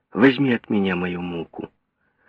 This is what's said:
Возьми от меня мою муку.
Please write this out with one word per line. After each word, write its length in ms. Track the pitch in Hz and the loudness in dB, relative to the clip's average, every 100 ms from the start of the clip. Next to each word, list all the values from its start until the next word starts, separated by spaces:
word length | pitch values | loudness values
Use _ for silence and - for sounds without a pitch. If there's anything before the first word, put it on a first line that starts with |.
| _ | _
Возьми 400 | 90 135 123 139 | 4 4 4 0
от 160 | 117 - | -2 -2
меня 260 | 107 98 90 | -2 0 -2
мою 260 | 90 87 | -4 -6
муку. 480 | 90 85 80 - - _ _ _ _ _ | -8 -8 -10 -12 -16 _ _ _ _ _